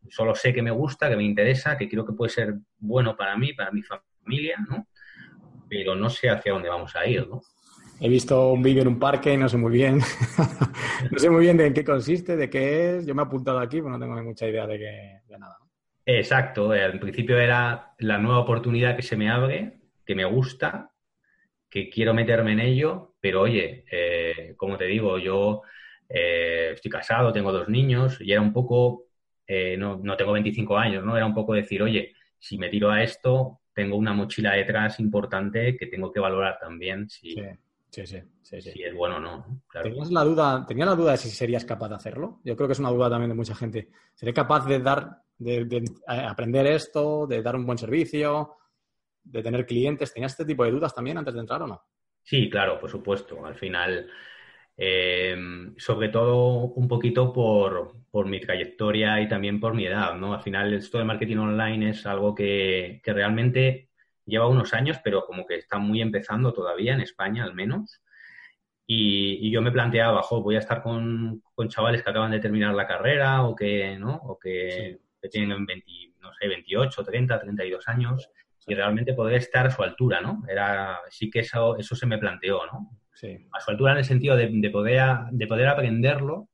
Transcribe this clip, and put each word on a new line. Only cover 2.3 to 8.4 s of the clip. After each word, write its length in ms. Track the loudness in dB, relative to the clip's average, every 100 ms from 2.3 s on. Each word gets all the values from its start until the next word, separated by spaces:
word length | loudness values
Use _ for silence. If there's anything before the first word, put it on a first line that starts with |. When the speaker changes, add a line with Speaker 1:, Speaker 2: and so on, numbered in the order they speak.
Speaker 1:
ser 240 | -2 -2 -4 -10 _
bueno 360 | 0 2 2 0
para 200 | -2 0
mí, 160 | -2
para 180 | -2 -4
mi 120 | -4
familia, 760 | -6 -12 _ _ -6 -4 -2 -4 -4
¿no? 200 | -6 -8 _ -20 -20 -20 -20 -20 -20 -8
Pero 260 | -4 -2
no 140 | 0 -2
sé 180 | 0 0
hacia 220 | 0 0
dónde 160 | -2 -2
vamos 260 | -6 -6 -4
a 100 | 0
ir, 220 | 0 -2
¿no? 120 | -8 -14 _ _ -20 -20 -4
Speaker 2:
He 80 | 4
visto 440 | 4 6 6